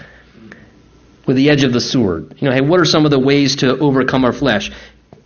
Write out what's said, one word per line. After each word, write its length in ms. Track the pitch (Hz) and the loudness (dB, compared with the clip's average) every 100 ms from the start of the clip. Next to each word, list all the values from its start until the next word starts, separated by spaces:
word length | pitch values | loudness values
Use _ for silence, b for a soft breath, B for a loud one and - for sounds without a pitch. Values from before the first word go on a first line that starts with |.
| B B B B 113 B B B _ _ _ _ - | B B B B -20 B B B _ _ _ _ -4
With 80 | |
the 160 | 131 143 | 0 2
edge 140 | 143 | 2
of 80 | 131 | 0
the 80 | 120 | 0
sword. 560 | - 139 104 82 78 - | -2 -2 0 -2 -8 -6
You 100 | 135 | -2
know, 60 | |
hey, 60 | 127 | 0
what 180 | 143 180 | 0 2
are 60 | |
some 220 | 160 165 151 | 2 2 2
of 40 | |
the 80 | 139 | 2
ways 380 | 131 143 135 135 | 2 2 0 0
to 200 | 131 123 | -2 0
overcome 480 | 151 135 127 135 | 0 0 0 0
our 80 | 127 | 0
flesh? 380 | 117 139 104 - B B B _ - | 0 0 -2 -4 B B B _ -20